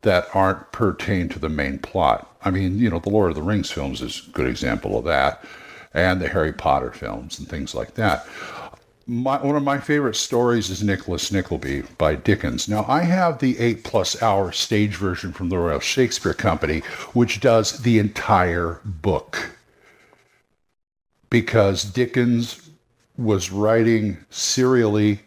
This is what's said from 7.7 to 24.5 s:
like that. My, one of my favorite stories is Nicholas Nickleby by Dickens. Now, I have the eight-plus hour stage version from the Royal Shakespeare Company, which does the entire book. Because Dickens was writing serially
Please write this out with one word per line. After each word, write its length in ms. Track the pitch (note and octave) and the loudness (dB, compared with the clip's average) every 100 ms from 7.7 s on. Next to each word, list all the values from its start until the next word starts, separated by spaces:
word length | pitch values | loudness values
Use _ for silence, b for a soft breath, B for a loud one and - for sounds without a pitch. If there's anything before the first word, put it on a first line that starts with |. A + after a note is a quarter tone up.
| - | -8
like 200 | A1+ - | -8 -2
that. 320 | A2 D2+ B B B B B B _ _ - | 0 0 B B B B B B _ _ -8
My, 340 | A#2+ C3 C#3 | -4 0 0
one 140 | C#3 D3 | 0 0
of 80 | |
my 160 | C#3 C#3 | 0 -2
favorite 360 | - D3 C#3 - | 0 0 2 -2
stories 540 | - A#2+ A#2+ A#2+ G2+ | -2 2 4 2 0
is 140 | F#2 | -2
Nicholas 480 | G#2 F#2+ - F2 - | 0 0 -2 -4 -2
Nickleby 500 | G2 F2+ D#2 C2 C#2 C2 - | -2 -2 -4 -4 -6 -6 0
by 180 | D#2 D2 | 0 2
Dickens. 540 | - G2+ D#2+ B1 - | 2 0 0 -4 -4
Now, 160 | G#2 G#2+ | -4 0
I 140 | C#3+ | 0
have 380 | E3+ F#3 F3 C#3+ | 2 2 2 0
the 180 | C3+ B2 | -2 0
eight-plus 640 | A#2 A2+ - A2 F2+ - | 0 0 -2 -2 0 0
hour 300 | A2+ G2 F#2 | 0 2 0
stage 440 | - - G#2+ G#2 F2 | -4 -2 2 0 0
version 380 | F#2+ F2+ F#2+ | -4 -4 -6
from 160 | F2 F2+ | -6 -4
the 80 | F2+ | 0
Royal 220 | E2+ C#2+ | 0 0
Shakespeare 560 | - - B2 - - D#2 | -2 2 0 2 -2 0
Company, 460 | G#2+ D#2+ D2+ D#2 B B B | 0 0 0 -2 B B B
which 260 | A#2+ A#2+ - | 2 2 2
does 400 | C3+ A#2 G#2+ - | 4 4 2 -2
the 160 | A#2+ A2+ | 2 4
entire 840 | G#2 - - G2+ F2+ E2+ E2+ E2+ G#2+ | 2 -2 2 4 4 0 -4 -6 -10
book. 680 | E2+ G#2 E2 - - - - _ b b b b b b b _ _ _ _ _ _ _ _ _ | -6 -2 -2 -4 -10 -10 -14 _ b b b b b b b _ _ _ _ _ _ _ _ _
Because 520 | A#2+ A2+ A#2 G2+ G2 | 0 4 4 4 2
Dickens 880 | G2+ G2 B2 - A#2+ A#2+ A#2 - - _ _ _ _ - | -2 -2 0 2 2 2 0 -8 -20 _ _ _ _ -6
was 340 | A2+ G2+ F#2 | 0 0 0
writing 680 | F#2+ G#2+ A2+ A2+ A2+ G#2+ F#2 - | 0 2 4 4 2 0 -6 -12
serially 920 | - - | -8 -4